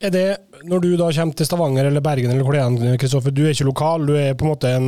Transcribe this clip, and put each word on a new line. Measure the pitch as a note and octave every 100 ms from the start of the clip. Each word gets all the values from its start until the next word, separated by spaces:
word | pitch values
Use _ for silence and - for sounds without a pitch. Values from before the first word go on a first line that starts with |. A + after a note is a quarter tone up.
Er | G3+
det, | F#3 F#3+ G3 - - E3+
når | F3+
du | F3 F3
da | E3+ D3+
kommer | E3 D3
til | D3+
Stavanger | F3 D#3 C3+ C#3
eller | C#3+
Bergen | D3+ C#3 A#2+
eller | C3 C3+
hvor | C#3+
det |
er, | B2 B2 A#2+ B2+
Kristoffer, | C3 C#3 C3+
du | C#3
er | D#3
ikke | C#3+ C#3
lokal, | C3+ D3+ E3 C#3+
du | D3
er | C#3 C3
på | D#3
en |
måte | D3+ B2+
en, | B2+